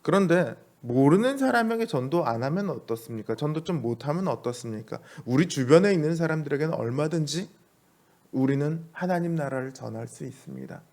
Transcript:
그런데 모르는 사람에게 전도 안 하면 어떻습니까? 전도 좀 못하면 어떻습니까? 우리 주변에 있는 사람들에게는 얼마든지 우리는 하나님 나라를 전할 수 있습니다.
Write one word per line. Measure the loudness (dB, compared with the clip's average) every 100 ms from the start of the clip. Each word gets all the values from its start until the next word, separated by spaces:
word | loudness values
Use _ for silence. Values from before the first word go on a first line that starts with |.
그런데 | 2 4 6 4 2 -6 -18 _
모르는 | -2 4 6 6 4 2
사람에게 | 2 2 2 0 -2
전도 | -2 0 0 0
안 | 0
하면 | -2 -2 -4
어떻습니까? | -6 -6 -8 -6 -10 -6
전도 | -2 -2 -4
좀 | -4 -4
못하면 | -2 -4 -4 -2 -2
어떻습니까? | -4 -6 -6 -8 -10 -10 -14 -14 -14
우리 | 0 2 2
주변에 | 0 6 6 6
있는 | 2 0
사람들에게는 | 0 0 -2 -2 -2 -2
얼마든지 | -2 -2 -2 0 0 -2 -4 -8 _ _ _ _ _ _ _ _
우리는 | 0 2 2 0 -4 -8
하나님 | -6 -2 0 0
나라를 | -2 -2 -4 -6
전할 | -10 -10 -8 -10
수 | -10 -12
있습니다. | -12 -14 -14 -12 -16 _